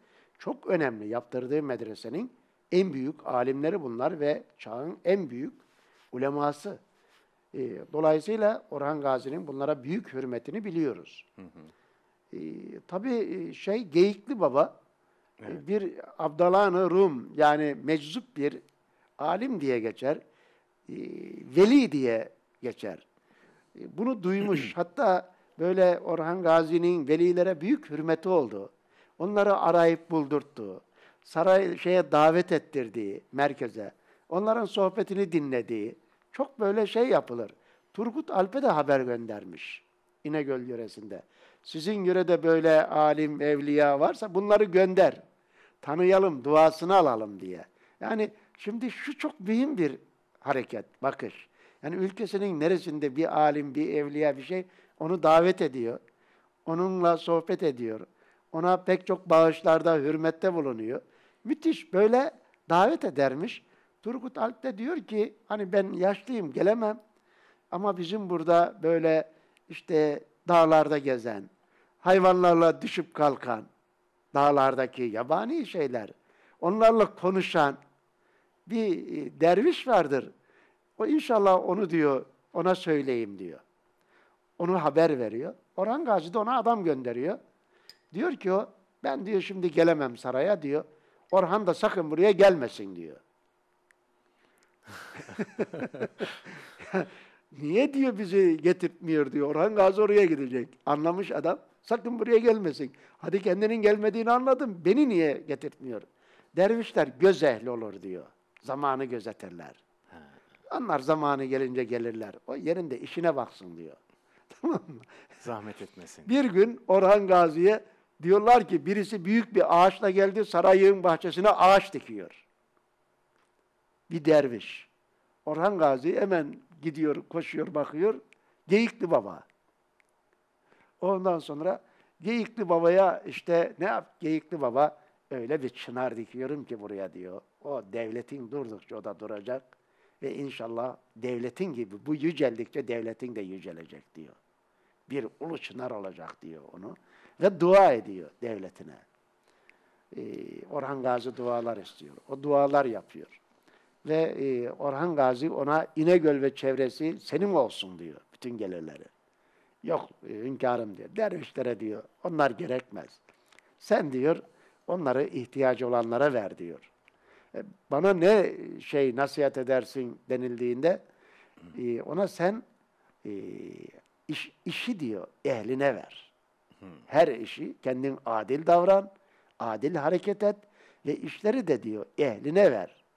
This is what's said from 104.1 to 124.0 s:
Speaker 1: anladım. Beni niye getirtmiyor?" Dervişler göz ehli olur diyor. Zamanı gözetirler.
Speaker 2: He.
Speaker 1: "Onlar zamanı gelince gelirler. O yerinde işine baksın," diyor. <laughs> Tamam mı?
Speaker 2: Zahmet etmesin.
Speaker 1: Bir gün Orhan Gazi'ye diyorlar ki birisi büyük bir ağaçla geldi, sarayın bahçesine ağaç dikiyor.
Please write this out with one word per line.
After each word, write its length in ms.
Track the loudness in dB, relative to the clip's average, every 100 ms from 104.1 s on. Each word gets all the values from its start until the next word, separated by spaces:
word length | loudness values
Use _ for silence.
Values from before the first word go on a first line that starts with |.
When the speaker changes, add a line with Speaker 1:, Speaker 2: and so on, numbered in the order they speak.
| 0 2
Speaker 1:
anladım. 500 | 2 2 0 0 -2
Beni 240 | 2 4 4
niye 240 | 4 2 0 -6
getirtmiyor?" 540 | -8 -10 -14 -12 -12 -14 _ _ _ _ 2
Dervişler 520 | 2 2 -2 0 0 4
göz 220 | 4 4
ehli 280 | 2 0 -4
olur 320 | -8 -8 -12
diyor. 220 | -12 -14 -14 _ _ _
Zamanı 420 | -12 -6 -4 -4
gözetirler. 720 | -4 -8 -10 -14 -16 -16 -20 -20 _ _ _
Speaker 2:
He. 60 | -20 -20 _ _ _ -10 -8
Speaker 1:
"Onlar 220 | -4 -2
zamanı 460 | 0 0 0 -2
gelince 400 | -2 -2 -2 -4
gelirler. 500 | -4 -4 -6 -8 -12 -14 -14
O 100 | -8
yerinde 440 | -4 -4 -4 -10
işine 360 | -10 -2 0 0
baksın," 400 | -4 -10 -20 -18
diyor. 200 | -18 -20 _ _
<laughs> 360 | _ _ _ _
Tamam 200 | -4 -4 -6
mı? 120 | -20 -20 -20 _ _
Speaker 2:
Zahmet 440 | -12 -10 -12 -16
etmesin. 460 | -18 -20 -20 -14 -2
Speaker 1:
Bir 160 | 0
gün 360 | 2 4 2 2 2
Orhan 380 | 4 8 6 6
Gazi'ye 580 | 4 4 4 4 2 -4 _ _ _
diyorlar 460 | 2 4 8 6 6
ki 180 | -2 -2
birisi 380 | -4 -4 -4
büyük 300 | 0 0 2
bir 300 | 2 4 6
ağaçla 260 | 4 4 0
geldi, 340 | 2 2 0
sarayın 580 | -2 2 6 8 8 6
bahçesine 460 | 2 0 -2 0 2
ağaç 440 | 6 8 6 4
dikiyor. 520 | -10 -12 -14 -14 -20 _ _ _ _ _ _ _ _ _ _ _ _ _ _ _ _